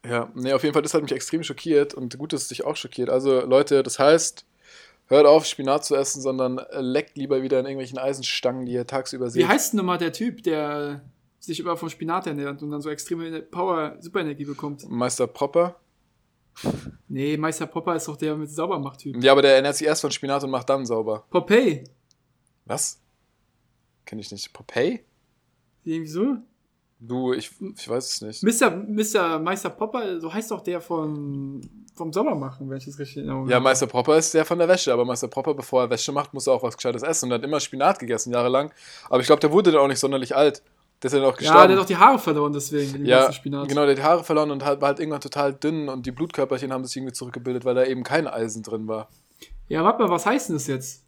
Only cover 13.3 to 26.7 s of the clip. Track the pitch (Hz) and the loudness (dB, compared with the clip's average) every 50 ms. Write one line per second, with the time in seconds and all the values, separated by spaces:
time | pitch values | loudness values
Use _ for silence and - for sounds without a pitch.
13.3 | 165 160 160 _ - 175 180 190 175 165 151 147 - - - 165 - 196 165 151 | -10 -10 -12 _ -6 -4 -2 -2 0 -2 -2 -6 -8 -14 -20 -6 -4 -4 -4 -4
14.3 | 143 143 143 139 143 - - 147 143 - - - - 120 123 123 - - 123 117 | -6 -8 -10 -10 -10 -10 -8 -10 -10 -10 -12 -8 -4 -2 -2 -2 0 -2 -2 -4
15.3 | - - 143 135 - 170 175 180 175 _ _ _ _ _ _ _ _ _ _ _ | -2 -4 -4 0 2 2 2 2 -2 _ _ _ _ _ _ _ _ _ _ _
16.3 | _ _ _ _ _ - - - - - - - - _ _ _ 139 131 139 147 | _ _ _ _ _ -6 -6 -6 -6 -4 -10 -14 -18 _ _ _ -6 -4 -2 -2
17.3 | 151 151 156 160 156 - 160 - - 165 156 185 170 160 160 - 147 - 160 156 | -2 -2 -2 -4 -4 -6 -8 -8 -8 -6 -4 -2 -2 -2 -4 -8 -8 -4 -4 -4
18.3 | 151 156 151 147 147 160 165 175 190 151 139 - - - - 143 - 120 123 131 | -4 -4 -8 -8 -4 -4 -4 -2 -2 -4 -6 -10 -12 -12 -12 -10 -6 4 6 8
19.3 | 139 143 139 139 135 131 135 143 139 - 151 151 156 156 - 143 143 - - 135 | 8 8 8 8 8 6 6 2 -2 -2 0 0 0 0 -2 -4 -6 -6 -4 -4
20.3 | 139 139 143 135 131 127 120 127 135 139 131 117 117 110 110 110 107 107 _ _ | -2 -2 -2 -2 -4 -4 -2 -2 -2 -2 -2 -4 -4 -4 -2 -4 -6 -8 _ _
21.3 | - 180 - - 202 233 262 208 151 131 - - _ _ _ _ _ _ _ _ | -2 -2 2 4 4 4 4 4 -2 -2 -10 -20 _ _ _ _ _ _ _ _
22.3 | _ _ _ _ _ _ _ - 107 101 - - - _ _ _ _ _ _ _ | _ _ _ _ _ _ _ -8 -6 -4 -4 -6 -8 _ _ _ _ _ _ _
23.3 | _ _ _ _ _ _ _ _ _ _ _ _ _ _ _ - - 110 101 - | _ _ _ _ _ _ _ _ _ _ _ _ _ _ _ -16 -16 -14 -14 -14
24.3 | 101 98 - - _ - - - - 120 131 180 247 226 _ _ _ _ _ _ | -14 -14 -14 -16 _ -20 -20 -6 -2 0 0 0 -2 -6 _ _ _ _ _ _
25.3 | _ _ _ _ _ _ _ _ _ _ _ 165 160 165 160 156 151 175 214 277 | _ _ _ _ _ _ _ _ _ _ _ -8 -8 -6 -8 -8 -4 -2 0 0
26.3 | 269 220 - _ _ _ _ _ | -2 -4 -8 _ _ _ _ _